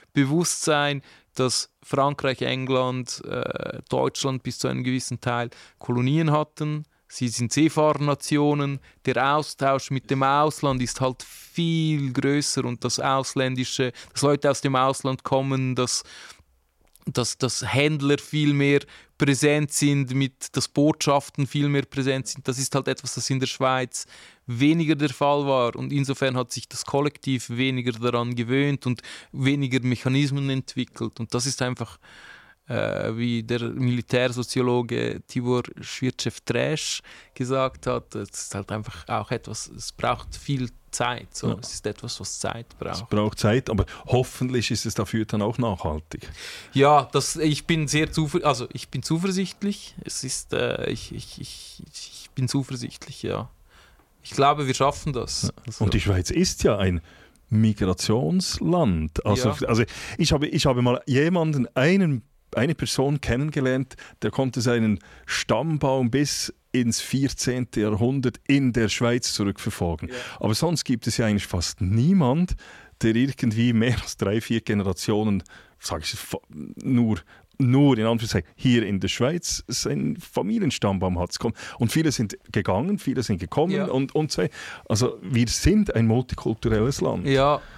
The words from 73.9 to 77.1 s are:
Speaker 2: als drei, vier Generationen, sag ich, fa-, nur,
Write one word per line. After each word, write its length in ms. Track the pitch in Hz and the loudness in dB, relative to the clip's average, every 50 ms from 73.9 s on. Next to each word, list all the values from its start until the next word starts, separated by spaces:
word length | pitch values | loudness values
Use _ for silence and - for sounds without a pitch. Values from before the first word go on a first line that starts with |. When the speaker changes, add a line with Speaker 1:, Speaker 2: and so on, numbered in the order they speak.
| 117 - | 2 0
Speaker 2:
als 160 | - - - | -2 -6 -6
drei, 240 | - 107 98 104 117 | -4 -2 0 0 -2
vier 200 | - - 117 113 | -2 0 -2 -2
Generationen, 840 | - - 107 101 95 98 90 - - - 107 104 110 107 101 95 - - - - - - _ _ | 0 0 0 0 0 0 -2 -2 0 0 2 2 2 2 2 0 -2 -6 -12 -20 -20 -20 _ _
sag 240 | - - - 80 80 | -10 -8 -6 -6 -6
ich, 80 | - - | -6 -8
fa-, 260 | - - - - - - _ 76 76 73 50 - - - | -8 -8 -8 -8 -10 -10 _ -16 -14 -14 -14 -14 -8 -2
nur, 360 | - 131 120 120 110 | 0 2 4 4 4